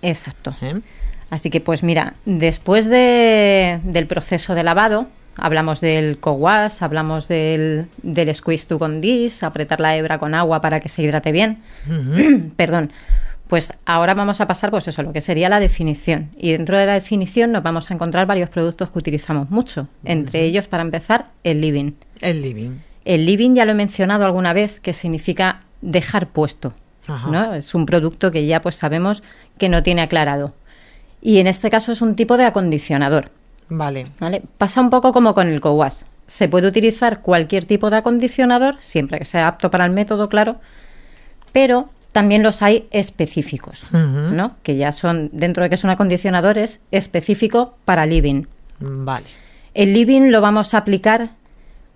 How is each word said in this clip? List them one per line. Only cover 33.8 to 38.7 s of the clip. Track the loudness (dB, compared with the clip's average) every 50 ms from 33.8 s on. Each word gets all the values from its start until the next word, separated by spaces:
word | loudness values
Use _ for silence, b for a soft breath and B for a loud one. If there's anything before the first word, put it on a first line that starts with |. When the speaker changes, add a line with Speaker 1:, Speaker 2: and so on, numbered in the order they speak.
| -4 -4 -6 -8 -10 -12 -10 -8
Speaker 1:
¿Vale? | -6 -4 -4 -6 -8 -8 -4
Pasa | -2 -2 0 2 2
un | 2 4
poco | 4 4 4 4 4
como | 4 4 4 4
con | 4 2
el | 2 0 0
co-wash. | 0 0 2 2 0 0 -2 -8 -16 -20 -20 -20 -20
Se | -10 -4 -2 0 2
puede | 2 2 2
utilizar | 2 2 2 2 2 2 2 0 0 0 0
cualquier | 0 2 2 2 2 0 -2 -2 0
tipo | 0 0 0 2 2
de | 0
acondicionador, | 2 2 2 0 0 0 0 0 2 2 2 4 4 2 0